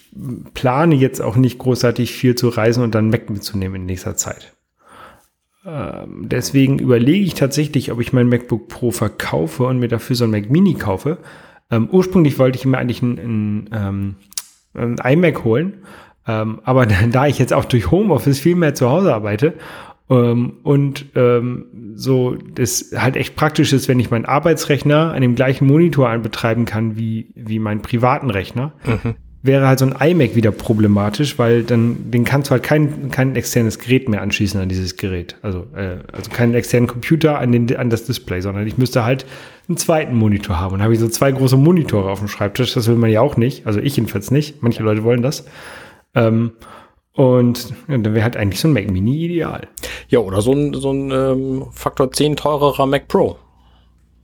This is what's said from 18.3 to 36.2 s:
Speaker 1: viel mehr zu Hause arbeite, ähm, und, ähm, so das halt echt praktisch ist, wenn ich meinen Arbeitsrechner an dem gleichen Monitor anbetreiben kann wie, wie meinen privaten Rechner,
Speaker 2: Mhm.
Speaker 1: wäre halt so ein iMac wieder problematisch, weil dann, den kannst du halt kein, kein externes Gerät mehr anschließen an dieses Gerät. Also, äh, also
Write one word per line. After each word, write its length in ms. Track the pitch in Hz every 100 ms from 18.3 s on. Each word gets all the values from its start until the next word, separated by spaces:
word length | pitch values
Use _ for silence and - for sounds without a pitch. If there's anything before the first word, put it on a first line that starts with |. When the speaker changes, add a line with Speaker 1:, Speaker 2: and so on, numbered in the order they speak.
| 135
Speaker 1:
viel 160 | 170 175
mehr 180 | 156
zu 140 | - 123
Hause 240 | 160 190
arbeite, 400 | 110 104 107 156 - - - - - -
ähm, 440 | 127 120 120 127 -
und, 420 | - 139 143 139 -
ähm, 520 | 131 123 120 123 123 - 104 110
so 420 | 110 123 131 123 - -
das 380 | - 123 - - -
halt 200 | 123 135
echt 200 | - -
praktisch 360 | 156 156 139
ist, 140 | 135 -
wenn 140 | 127
ich 100 | 107
meinen 140 | 117
Arbeitsrechner 880 | 117 139 165 156 - 143 143 151 165
an 100 | 143
dem 140 | 123 120
gleichen 300 | 131 131 135
Monitor 420 | 151 175 139 123
anbetreiben 560 | 117 110 - 117 117
kann 320 | 113 107 113 110
wie, 320 | 113 113 - -
wie 220 | 110 110
meinen 220 | 107 107
privaten 480 | - 117 123 147 135
Rechner, 420 | 98 90 117 147 -
Speaker 2:
Mhm. 300 | - 107 117 - - -
Speaker 1:
wäre 240 | 135 135 135
halt 100 | 131
so 80 | 131
ein 80 | - 147
iMac 240 | 175 127
wieder 160 | 117 110
problematisch, 880 | - - 107 107 104 104 - 147 -
weil 240 | 117 117
dann, 480 | 113 117 117 - 113
den 140 | 120
kannst 240 | 110 135 139
du 20 |
halt 100 | 123
kein, 480 | - 151 143 - 135
kein 260 | 131 131 123
externes 420 | - 123 113 -
Gerät 300 | 120 131 113
mehr 140 | 101
anschließen 380 | 98 - 101 101
an 80 | 92
dieses 280 | 92 92 -
Gerät. 400 | 98 90 87 -
Also, 240 | 107 92 85 -
äh, 220 | 95 90 -
also 180 | -